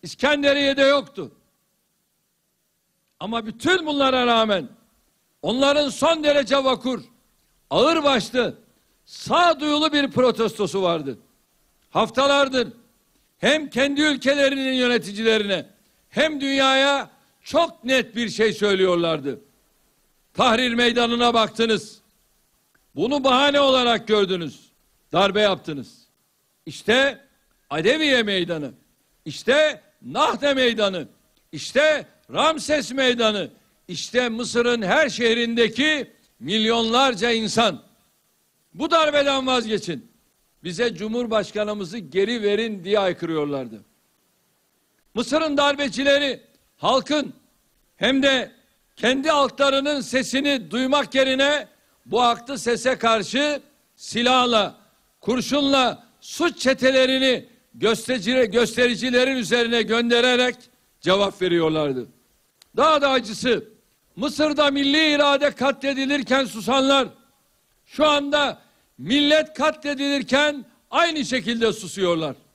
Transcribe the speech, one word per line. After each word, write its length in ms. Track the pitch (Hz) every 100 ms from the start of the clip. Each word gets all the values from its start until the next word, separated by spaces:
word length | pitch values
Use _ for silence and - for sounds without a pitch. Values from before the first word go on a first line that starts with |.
İskenderiye'de 760 | 165 - 269 294 285 277 277 277
yoktu. 500 | 269 285 277 - 143 _ _ _ _ _ _ _ _ _ _ _ _ _ _ _ _ _ _ _
Ama 260 | 185 233 226
bütün 400 | - 302 370 311
bunlara 400 | 285 269 262 240
rağmen 440 | 233 220 196 127 - _ _ _ _ _ _
onların 480 | - 240 277 285 285
son 340 | - 294 330
derece 400 | 302 285 226 277
vakur, 360 | 262 254 254 233 127 _ _ _ _ _ _
ağırbaşlı, 880 | 160 269 330 285 262 - 254 208 - _ _ _ _ _
sağduyulu 880 | - - 285 349 302 302 294 311
bir 180 | 294 277
protestosu 680 | 226 254 214 220 - 202 196
vardı. 360 | 180 170 139 117 _ _ _ _ _ _ _
Haftalardır 800 | 165 220 233 277 277 277 262 214 - _ _ _ _ _ _
hem 320 | 202 302 302
kendi 320 | 226 277 285
ülkelerinin 720 | 302 277 254 285 277 277 262
yöneticilerine 920 | 262 247 240 180 202 226 220 202 185 - _ _ _ _
hem 320 | - 311 302
dünyaya 680 | 269 269 269 269 277 277 214 _ _ _ -
çok 340 | 302 330 -
net 320 | 233 262 254 233
bir 140 | 233
şey 240 | 185 220
söylüyorlardı. 840 | - 202 190 185 175 170 156 139 123 _ _ _ _ _ _ _ _ _
Tahrir 400 | - 254 226 254
Meydanı'na 600 | 233 240 233 233 240 233
baktınız. 680 | 233 214 - 226 214 - - _ _ _ _ _ _ _ _ _ -
Bunu 280 | 214 285
bahane 360 | 262 254 285 285
olarak 480 | 277 262 240 226 233
gördünüz. 640 | 214 196 185 160 - _ _ _ _ _
Darbe 300 | 160 196 196
yaptınız. 680 | 208 185 - 143 117 - _ _ _ _ _ _ -
İşte 600 | - - 240 277 233 _ _ _ _ _
Adeviye 540 | 147 175 311 311 254
Meydanı, 480 | 208 196 170 165 139 - _ _ _ _ -
işte 560 | - - 285 311 269 _ _
Nahde 520 | 120 226 311 415 285
Meydanı, 540 | 269 247 220 202 185 139 _ _ _ _
işte 560 | 151 - 240 311 302 - _ _
Ramses 580 | 143 294 311 196 294 208
Meydanı, 580 | 262 262 247 226 208 151 - _ _ -
işte 420 | 170 - 240 247
Mısır'ın 520 | 226 233 233 240 240
her 280 | 190 254 294
şehrindeki 1040 | 180 233 233 233 233 226 226 302 302 233 _ _ _
milyonlarca 920 | 131 214 220 233 226 233 269 190 233
insan. 520 | 226 214 214 226 143 _ _ _ _ _ _ _ _ _
Bu 180 | 165 277
darbeden 560 | 330 311 294 277 269 262
vazgeçin, 640 | 254 220 214 - 143 - _ _ _ _ _
bize 320 | 165 175 240 -
Cumhurbaşkanımızı 1040 | 214 226 240 220 196 208 208 208 180 226
geri 460 | 160 170 196 240
verin 400 | 208 202 226 202
diye 140 | 175 208
haykırıyorlardı. 840 | 190 170 170 160 147 143 123 107 _ _ _ _ _ _ _ _ _ _ _ _ _
Mısır'ın 440 | 208 247 302 320 285
darbecileri 840 | 285 285 285 190 277 277 285 233 _ _ _ _
halkın 640 | 170 254 - 302 277 - _ _ _ _ _ _
hem 260 | 220 269
de 280 | 277 262 214 _ _ _ _ -
kendi 340 | 220 269 302
halklarının 720 | 302 269 - 277 269 277 294
sesini 720 | 220 262 - 262 285 269 170
duymak 440 | 214 262 285 269 269
yerine 520 | 262 262 277 294 208 _ _ _ -
bu 160 | 226
haklı 380 | 240 233 240 269
sese 380 | 233 240 254 262
karşı 640 | 226 226 190 262 294 285 _ _ _ _
silahla, 840 | - 226 240 254 247 226 185 - _ _ _ _
kurşunla 840 | - 247 - 277 277 277 247 - _ _
suç 360 | - - 339 -
çetelerini 840 | 254 262 254 262 262 262 262 226 - _ _
gösterici-, 800 | 117 196 220 - 254 180 254 226
göstericilerin 840 | 214 226 233 247 208 247 247 254 262
üzerine 460 | 180 240 233 233
göndererek 760 | 196 226 240 240 247 247 247 247 - _ _ _
cevap 400 | 170 196 196 -
veriyorlardı. 680 | 180 170 160 156 147 127 117 _ _ _ _ _ _ -
Daha 240 | 302 302
da 80 | 277
acısı, 540 | 262 202 208 254 202 - _ _ _ _ -
Mısır'da 560 | 269 - 302 294 294
milli 400 | 277 277 294 320
irade 400 | 294 285 277 285
katledilirken 920 | - 262 - 269 269 269 285 240 254 247
susanlar, 640 | 214 185 269 269 277 240 - _ _ _ _ _ _ _
şu 220 | - 302
anda 540 | 294 285 294 277 175 _ _ _ -
millet 560 | 139 277 285 302 302
katledilirken 1120 | - 311 311 285 277 277 277 220 262 302 294 - _ _
aynı 340 | 262 339 320 254
şekilde 480 | 254 165 233 226
susuyorlar. 640 | 214 180 196 180 170 156 127 _